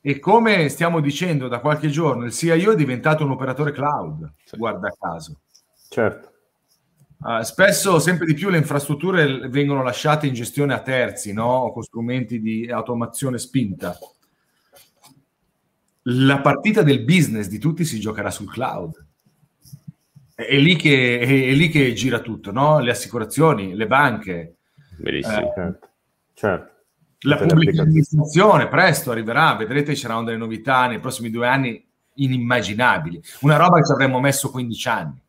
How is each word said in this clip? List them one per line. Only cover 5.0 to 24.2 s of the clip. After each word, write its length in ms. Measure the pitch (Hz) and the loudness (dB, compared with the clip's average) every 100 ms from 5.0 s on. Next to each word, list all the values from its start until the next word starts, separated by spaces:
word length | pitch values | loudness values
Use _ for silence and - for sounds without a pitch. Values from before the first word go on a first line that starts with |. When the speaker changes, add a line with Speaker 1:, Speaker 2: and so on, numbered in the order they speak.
| 90 82 78 76 _ _ _ _ _ | -10 -10 -14 -20 _ _ _ _ _
Speaker 3:
Certo. 440 | - 110 - - _ _ _ _ _ _ _ _ _ 113 | -2 -2 -2 -18 _ _ _ _ _ _ _ _ _ -6
Speaker 1:
Eh, 160 | 113 | -4
spesso, 560 | 117 - 190 185 202 170 | -6 2 2 4 2 2
sempre 280 | 156 180 165 | 2 0 0
di 80 | |
più, 160 | 147 196 | -2 0
le 80 | 175 | 0
infrastrutture 680 | 151 143 139 147 175 185 147 | 0 -2 -2 -4 -2 2 2
l-, 220 | 131 123 | 0 -4
vengono 340 | 127 143 139 | -2 0 0
lasciate 440 | 127 120 156 151 151 | -2 -2 0 0 0
in 80 | |
gestione 400 | 120 120 - 143 | -4 -6 -2 -2
a 60 | 120 | -2
terzi, 520 | - 131 120 - 107 | -2 -2 -2 -4 -8
no? 140 | 101 117 | -4 0
O 260 | 127 120 | 0 -2
con 100 | 113 | -6
strumenti 560 | 110 117 117 127 131 120 | -12 -10 -6 -4 -4 -6
di 320 | 110 110 117 | -4 -6 -6
automazione 680 | 117 113 120 117 - 135 123 | -6 -6 -6 -6 -6 -6 -6
spinta. 580 | - 135 107 90 95 87 - _ _ _ _ _ _ _ _ _ _ _ _ _ _ _ _ _ _ _ | -4 -2 -2 -6 -10 -10 -18 _ _ _ _ _ _ _ _ _ _ _ _ _ _ _ _ _ _ _
La 380 | - 123 135 139 | -4 2 4 4
partita 420 | 143 - 214 214 | 2 2 2 4
del 200 | 156 131 | 4 4
business 440 | 113 180 131 110 101 | 4 4 4 0 -6
di 120 | 104 | -4
tutti 260 | 151 156 | -4 -2
si 140 | 170 113 | -4 -4
giocherà 320 | 104 107 101 | -6 -6 -6
sul 220 | 92 101 | -8 -12
cloud. 540 | - 127 156 160 156 _ _ _ _ _ _ _ - - - _ - _ | -8 -6 -6 -12 -14 _ _ _ _ _ _ _ -20 -20 -20 _ -20 _
È, 80 | - | -14
è 160 | 110 139 | -2 2
lì 180 | 147 180 | 4 4
che, 440 | 151 139 123 120 | 4 4 2 0
è, 60 | 120 | 2
è 260 | 135 131 | 2 4
lì 180 | 139 165 | 2 4
che 240 | 151 131 | 2 2
gira 240 | 113 123 117 | 0 -2 -2
tutto, 340 | - 107 101 | -4 -10 -6
no? 280 | 101 147 151 | 0 2 2
Le 100 | 123 | 2
assicurazioni, 840 | 117 - 120 110 - 160 123 98 | -2 -4 -8 -6 2 4 4 -2
le 120 | 92 110 | -6 0
banche. 680 | 135 143 110 | 2 2 0